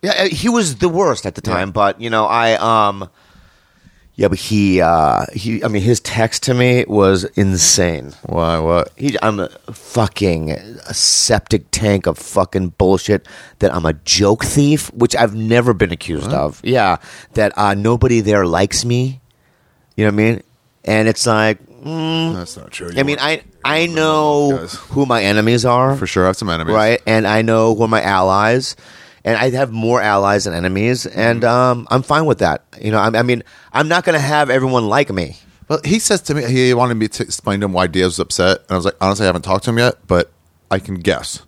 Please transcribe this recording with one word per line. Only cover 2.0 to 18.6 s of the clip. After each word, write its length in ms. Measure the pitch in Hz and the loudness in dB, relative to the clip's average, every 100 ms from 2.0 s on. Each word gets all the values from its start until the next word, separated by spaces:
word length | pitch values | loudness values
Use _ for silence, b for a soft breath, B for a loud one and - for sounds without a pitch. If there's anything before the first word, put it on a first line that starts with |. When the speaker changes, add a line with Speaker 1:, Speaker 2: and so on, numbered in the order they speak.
Speaker 1:
you 80 | 117 | -4
know, 160 | 113 | 0
I, 300 | 107 117 117 | 0 2 2
um, 560 | 113 110 113 104 98 92 b b b b b b b b b b | 2 2 2 2 -2 -12 b b b b b b b b b b
yeah, 120 | - 101 | -2 0
but 100 | 92 | 0
he, 420 | - 107 101 92 | -2 2 4 4
uh, 460 | 82 82 76 52 - | 4 4 2 2 -2
he, 300 | - 104 110 | -6 -6 -4
I 60 | 117 | -4
mean, 140 | 104 | -2
his 180 | 101 117 | 0 0
text 420 | - 101 110 - | -2 -2 -2 -2
to 100 | - | -2
me 300 | 123 123 123 - | 0 2 2 0
was 340 | 104 98 95 92 - | 2 4 2 -2 0
insane. 760 | 98 92 - - 87 78 67 - | 0 2 2 2 0 -2 -10 -16
Speaker 2:
Why? 340 | - 85 82 82 | -6 -2 0 0
What? 320 | 80 87 - _ | 0 0 0 _
Speaker 1:
He, 200 | 139 110 | -4 -2
I'm 160 | 110 101 | -2 -2
a 100 | 90 - - | -6 -10 -18
fucking, 800 | 110 - 123 104 - 101 82 78 | -18 -6 -2 -2 0 0 0 -4
a 420 | 78 101 113 - | -8 -10 -20 -12
septic 720 | - - - - 117 - 107 - | -2 0 0 2 0 0 -4 -2
tank 360 | - 107 101 87 | -2 0 0 0
of 120 | 82 | -6
fucking 560 | - - 90 98 92 - | -4 -2 0 -2 -4 0
bullshit, 480 | 95 95 - 101 B B B B | 2 2 2 -2 B B B B
that 120 | 98 | -2
I'm 140 | 73 82 | 0 -2
a 60 | |
joke 520 | 76 - - 101 113 | -2 -2 0 2 2
thief, 480 | - - 143 151 - | 0 0 2 0 -2
which 220 | - 117 | 0 0
I've 200 | - 117 107 | 2 0 0
never 360 | 110 120 120 | 0 2 2
been 200 | 98 98 | 0 0
accused 340 | 85 - 78 85 | -2 -8 -8 -4
Speaker 2:
What? 20 | |
Speaker 1:
of. 260 | 127 73 - | -2 -4 -6
Yeah, 320 | 98 127 101 82 B B B | -2 0 2 0 B B B
that, 180 | - 104 - | -2 -2 0
uh, 180 | 104 | 0
nobody 460 | 101 107 120 131 117 | 0 0 2 2 2
there 240 | 104 104 | 2 2
likes 400 | 90 85 | 2 0